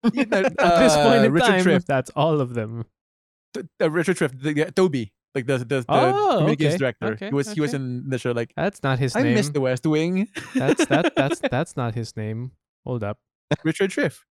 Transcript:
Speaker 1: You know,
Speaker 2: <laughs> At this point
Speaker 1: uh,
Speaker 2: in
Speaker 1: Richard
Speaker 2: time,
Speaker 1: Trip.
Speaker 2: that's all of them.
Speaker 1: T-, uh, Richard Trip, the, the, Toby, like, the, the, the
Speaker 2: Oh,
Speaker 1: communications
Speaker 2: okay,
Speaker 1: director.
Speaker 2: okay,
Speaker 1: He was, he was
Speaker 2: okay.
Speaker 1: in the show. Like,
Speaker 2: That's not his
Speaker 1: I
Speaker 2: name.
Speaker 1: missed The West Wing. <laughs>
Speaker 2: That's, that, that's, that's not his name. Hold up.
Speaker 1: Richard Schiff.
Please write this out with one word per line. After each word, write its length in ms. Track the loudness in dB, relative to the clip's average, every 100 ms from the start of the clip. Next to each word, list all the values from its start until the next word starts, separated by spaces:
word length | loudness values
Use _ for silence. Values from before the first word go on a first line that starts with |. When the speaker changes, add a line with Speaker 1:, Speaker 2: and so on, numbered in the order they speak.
| 0
Speaker 1:
You 140 | 0 0
know, 120 | 2
Speaker 2:
<laughs> 200 | 0 2
At 200 | 4 6
this 140 | 6 6
point 240 | 4 4
Speaker 1:
uh, 40 |
Speaker 2:
in 80 | 4
Speaker 1:
Richard 140 | 4 4
Speaker 2:
time, 160 | 4
Speaker 1:
Trip. 220 | 4 2 2
Speaker 2:
that's 240 | -2 -2 0
all 240 | 0 2
of 140 | -2
them. 300 | -4 -6 -8 -12 _ _ _ _ _ _
Speaker 1:
T-, 80 | -14 -14 _
uh, 100 | 0
Richard 260 | 0 0 0
Trip, 160 | -2
the, 180 | -2 -4
the, 120 | -2 -2
Toby, 400 | 2 2 0 -6 _ _
like, 120 | -8 -2
the, 120 | -2
the, 60 |
the 200 | 0 -4 0
Speaker 2:
Oh, 460 | 2 2 2 2 2
Speaker 1:
communications 360 | 2 2 0
Speaker 2:
okay, 40 | 0
Speaker 1:
director. 280 | -2 -4 -6
Speaker 2:
okay, 140 | -6 -4
Speaker 1:
He 60 |
was, 180 | -4 -4
he 80 | -4
was 100 | -4
Speaker 2:
okay. 80 | -4
Speaker 1:
in 260 | -6 -8 -6
the 80 | -6
show. 140 | -4
Like, 200 | -4 -6 -4
Speaker 2:
That's 260 | -4 -2
not 160 | -2 0
his 160 | -2
Speaker 1:
I 80 | 0
Speaker 2:
name. 120 | 2
Speaker 1:
missed 180 | 2 0
The 80 | -2
West 260 | -2 -2 0
Wing. 420 | 0 0 -2 -4 -8
<laughs> 120 | -6
Speaker 2:
That's, 300 | -2 0 2 2
that, 260 | 2 0 0
that's, 240 | -2 -2 -2
that's 260 | -2 -4 -4
not 180 | -6
his 220 | -4 -8 -8
name. 340 | -8 -8 -10 _ _ _
Hold 200 | -8 -6
up. 140 | -6 -8 _ _ _ -4
Speaker 1:
Richard 280 | -2 -2 -2
Schiff. 340 | 0 -4 -4 _